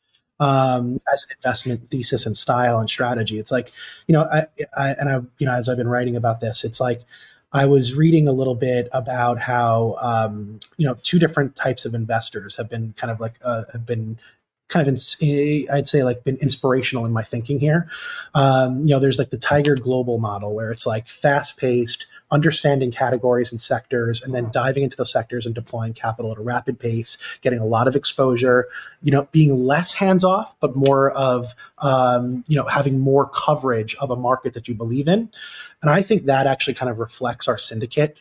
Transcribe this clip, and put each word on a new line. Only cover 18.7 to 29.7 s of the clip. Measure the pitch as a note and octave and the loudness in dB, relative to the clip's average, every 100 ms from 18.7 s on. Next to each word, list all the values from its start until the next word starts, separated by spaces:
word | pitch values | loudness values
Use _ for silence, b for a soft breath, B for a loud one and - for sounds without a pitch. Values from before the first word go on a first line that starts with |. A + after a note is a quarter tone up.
| B2+ | 2
you | D3+ | 2
know, | C#3 | 4
there's, | C3+ B2+ | 4 2
like, | B2+ | -2
the | A#2+ | -4
Tiger | - D3 D3 C3+ | 0 2 4 2
Global | B2 B2+ B2 A#2 | 0 -2 0 -2
model | A2 G2+ G#2 | -2 -4 -6
where | G#2+ A2 | -6 -6
it's, | A2+ A#2+ | -6 -4
like, | A2 - | -4 -6
fast-paced, | - D3 C#3+ D3 - B2+ B2 A#2 - - B B | 0 2 2 0 -2 0 2 0 -6 -14 B B
understanding | D3+ D#3+ D#3 D3 C3+ B2 | 2 2 2 2 2 0
categories | - B2+ B2 B2 B2 A#2+ | 0 0 2 2 2 0
and | A#2 | -4
sectors, | - A#2+ - B2 A#2 A#2 | -4 -4 -2 -2 0 -2
and | - | -4
then | B2+ A2+ | -6 -2
diving | B2 B2+ C3+ | -2 0 0
into | C3+ - | -2 -2
those | B2 | -2
sectors | B2 A#2 B2 A#2 | -2 -4 -6 -6
and | |
deploying | A#2 A2+ A#2 A2+ | -8 -8 -8 -8
capital | A2+ A2+ A2 A2+ | -6 -6 -4 -6
at | A2 | -6
a | |
rapid | A2+ B2 - B2 | -6 -4 -4 -4
pace, | A#2+ A2+ A2+ - B B | -2 -2 -4 -8 B B
getting | C3+ B2 | -2 -2
a | A2+ | 0
lot | A2+ B2+ | 2 2
of | C#3+ | 2
exposure, | - - C3 A#2+ B2+ B2 B2 B B B | 0 0 2 2 4 4 2 B B B
you | C#3+ | 2
know, | C#3 C#3+ | 2 4
being | D#3+ D3+ C3 | 4 6 4
less | B2+ | 2